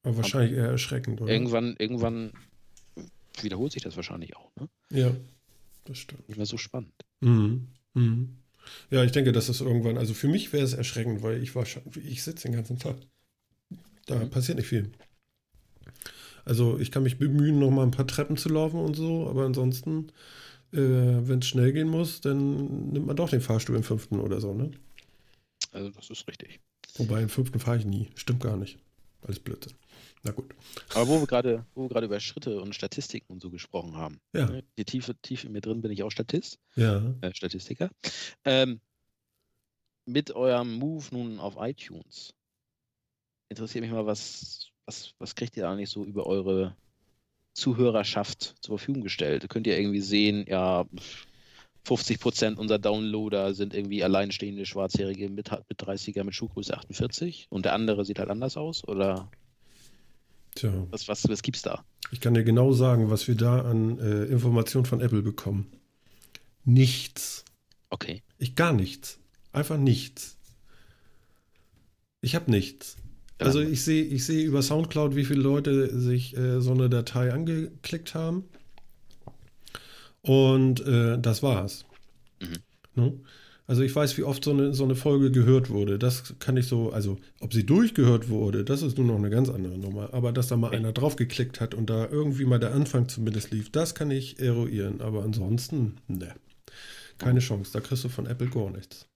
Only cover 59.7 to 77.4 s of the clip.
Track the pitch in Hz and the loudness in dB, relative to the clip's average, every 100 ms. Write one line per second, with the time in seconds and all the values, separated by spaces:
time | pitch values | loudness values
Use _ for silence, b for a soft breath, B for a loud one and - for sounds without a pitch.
59.7 | b b b b b b b - - 113 | b b b b b b b -18 -4 -2
60.7 | 95 87 110 - 107 127 107 - 127 - | -2 -4 -8 -6 -2 -2 -2 -4 -6 -6
61.7 | - - _ - 123 120 117 113 117 131 | -8 -12 _ -12 -2 2 4 6 6 6
62.7 | 123 127 120 110 107 - 117 120 123 123 | 6 6 6 4 2 2 2 4 4 2
63.7 | 113 110 120 113 104 107 127 120 117 113 | 2 2 0 0 0 2 2 4 4 2
64.7 | 131 123 117 120 110 104 - 98 101 - | 0 2 2 2 2 0 -4 -4 -2 -4
65.7 | - _ _ B B B B B _ - | -12 _ _ B B B B B _ 6
66.7 | 127 127 - - - - - - _ _ | 8 8 4 -6 -8 -10 -10 -16 _ _
67.7 | _ _ 95 - 92 _ _ 127 127 170 | _ _ -8 -8 -10 _ _ -4 2 4
68.7 | 123 92 - - - _ _ - 135 147 | 4 2 -4 -14 -16 _ _ -6 -4 0
69.7 | 156 135 120 - - - - - - b | 4 4 4 0 -12 -16 -18 -20 -20 b
70.7 | b b b b b b b b b b | b b b b b b b b b b
71.7 | _ _ _ _ _ 123 160 - 104 - | _ _ _ _ _ -2 -2 4 2 2
72.7 | - - - - - - - 135 143 156 | -10 -18 -16 -16 -16 -20 0 4 4 2
73.7 | 139 - 156 156 135 127 160 156 139 135 | 0 2 2 2 -2 0 2 2 2 2
74.7 | 151 165 151 147 135 135 143 135 143 139 | 0 0 0 2 2 2 4 4 4 4
75.7 | 139 131 123 123 123 127 127 127 127 127 | 4 2 2 2 2 0 -2 0 2 4
76.7 | 127 127 120 117 127 123 131 | 4 4 2 0 0 0 0